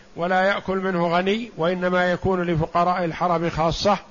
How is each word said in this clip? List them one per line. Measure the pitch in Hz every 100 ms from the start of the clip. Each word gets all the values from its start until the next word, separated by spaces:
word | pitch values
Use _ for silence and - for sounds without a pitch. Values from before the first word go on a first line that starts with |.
| - -
ولا | 170 185
يأكل | 190 202 - 190
منه | 185 175 170
غني، | 175 190 214 233 -
وإنما | 160 185 180 180 180
يكون | 175 185 185
لفقراء | 175 160 165 175 175 185
الحرم | 175 147 175 170 170
خاصة. | 151 160 156 196 190 -